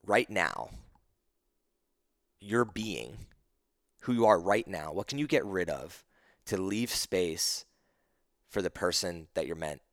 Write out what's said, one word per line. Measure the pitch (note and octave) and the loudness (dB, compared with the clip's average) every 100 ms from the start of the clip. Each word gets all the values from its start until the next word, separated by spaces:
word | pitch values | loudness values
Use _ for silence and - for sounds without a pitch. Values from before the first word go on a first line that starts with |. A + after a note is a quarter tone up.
right | G2+ G#2 - | 4 2 4
now? | G2+ D#2+ G1+ - - - _ _ _ _ _ _ _ _ _ _ _ _ _ _ _ | 0 0 -2 -10 -14 -20 _ _ _ _ _ _ _ _ _ _ _ _ _ _ _
Your | G2+ A2+ A2+ | 0 2 2
being, | F#2 A2 D2 A#1 - - - _ _ _ _ _ _ | -2 -6 -6 -8 -12 -18 -20 _ _ _ _ _ _
who | - | -2
you | A#2+ A2+ | 4 6
are | G2 | 6
right | F2+ G#2+ A2+ | 6 2 2
now, | F2+ D2+ | -8 -6
what | E2 - | -6 -6
can | C#3 | -4
you | D3 | 2
get | D3 G2+ | 2 2
rid | F#2+ E2+ | -2 -2
of | C#2+ D2 - _ _ _ _ | -4 -8 -16 _ _ _ _
to | - G2 | -4 -2
leave | F#2+ G#2 A#2+ | 0 0 -2
space | - - F#2 F2 D#2+ - - - _ _ _ _ _ _ _ _ | -2 0 0 0 0 -2 -2 -10 _ _ _ _ _ _ _ _
for | G#2 | -4
the | F2+ | -4
person | - F2+ E2+ F#2 E2+ D#2+ | 0 0 0 -2 -6 -6
that | - C#2+ | -6 -4
you're | D#2+ | -4
meant | D#2 C#2+ _ | -6 -8 _